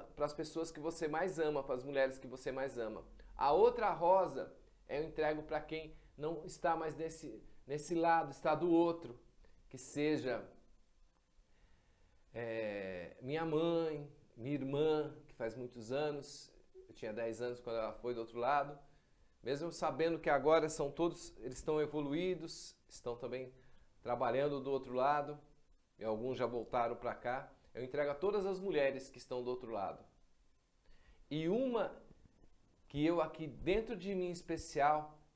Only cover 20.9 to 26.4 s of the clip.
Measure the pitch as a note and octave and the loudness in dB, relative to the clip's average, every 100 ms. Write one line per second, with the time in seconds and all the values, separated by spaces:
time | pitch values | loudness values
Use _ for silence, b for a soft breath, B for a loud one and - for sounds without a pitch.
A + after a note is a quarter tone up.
20.9 | - E3+ - - - B2 B2+ - D3+ D3 | 2 0 0 -12 -10 -10 -6 0 2 2
21.9 | D3+ C#3+ D3+ F#3 E3 D#3+ - - - _ | 0 0 0 0 -2 -6 -10 -14 -18 _
22.9 | - B2 A#2+ B2 B2+ C3 - b b b | -10 -8 -6 -6 -6 -8 -14 b b b
23.9 | b A#2+ B2 B2+ B2+ D3 C#3 C3 C3+ B2 | b -2 2 2 4 2 0 0 -2 0
24.9 | B2+ C3+ D3 C#3+ D3 - - - _ _ | 2 4 4 0 -8 -16 -20 -20 _ _
25.9 | - A2 A2 B2+ B2 | -6 -2 -2 -2 0